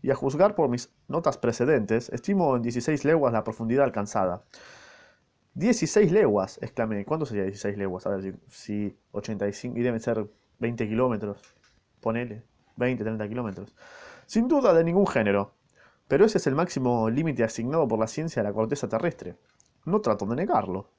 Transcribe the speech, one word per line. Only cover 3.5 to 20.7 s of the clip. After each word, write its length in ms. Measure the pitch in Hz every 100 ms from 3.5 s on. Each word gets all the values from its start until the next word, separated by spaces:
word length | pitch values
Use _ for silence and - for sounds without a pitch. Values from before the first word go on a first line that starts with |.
| 107 113 127
alcanzada". 580 | 135 110 101 107 92 90 _ - - - - - - _ _ _ _
"Dieciséis 560 | - 202 240 156 - 190
leguas", 480 | 196 156 101 95 -
exclamé. 440 | 113 - 110 104
¿Cuánto 220 | 98 156 135
sería 180 | 104
dieciséis 340 | 95 101 104 101
leguas? 260 | 98 92 -
A 40 |
ver, 120 | 98
si, 120 | 95 - _
si 500 | - - 104 101 - _
ochenta 340 | 104 110 104 104
y 60 |
cinco, 260 | 101 123 117
y 40 |
deben 180 | 120 113
ser 280 | 120 110 104 _ _ _
veinte 300 | 117 117 110
kilómetros. 520 | 110 127 107 104 101 - _ _ _ _ _
Ponele, 420 | 113 113 120 107 - _ _
veinte, 300 | - 123 123
treinta 240 | 107 110 104
kilómetros. 480 | 120 113 90 - _ - - - - _
"Sin 220 | 220 247
duda 240 | 285 247
de 100 | 165
ningún 240 | 165 180 196
género. 460 | 123 104 101 98 _ _ _ - _ _
Pero 160 | 139
ese 140 | 214 202
es 100 | 143
el 80 | 139
máximo 540 | 180 139 127 120 110
límite 340 | 123 160 120
asignado 420 | 113 - 117 160 135
por 140 | 110
la 80 | 113
ciencia 340 | - 160 127
a 20 |
la 80 | 104
corteza 360 | 104 110 143 104
terrestre. 480 | 110 170 - 90 - _ _ _ _
No 160 | - 208
trato 260 | 160 104 101
de 80 |
negarlo. 560 | 120 202 320 95